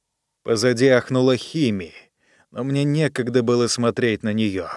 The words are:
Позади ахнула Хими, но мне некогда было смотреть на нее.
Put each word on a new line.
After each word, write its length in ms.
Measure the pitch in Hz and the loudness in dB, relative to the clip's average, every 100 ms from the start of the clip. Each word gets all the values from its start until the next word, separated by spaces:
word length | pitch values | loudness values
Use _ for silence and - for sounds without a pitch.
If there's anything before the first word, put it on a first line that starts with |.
| _ _ _ _ | _ _ _ _
Позади 440 | - 113 123 117 135 | -4 0 0 2 4
ахнула 480 | 123 - 131 131 123 | 4 2 0 2 0
Хими, 560 | - 160 135 101 85 - - _ _ _ _ | -2 -2 0 -2 -6 -16 -20 _ _ _ _
но 140 | 104 | -10
мне 200 | 131 139 | -4 -2
некогда 580 | 143 147 151 143 120 123 | 0 0 0 -2 -2 0
было 240 | 117 120 120 | 2 2 0
смотреть 560 | - 120 113 120 104 | 0 -2 0 0 0
на 100 | 113 | -2
нее. 380 | 107 110 95 82 | -2 0 -2 -6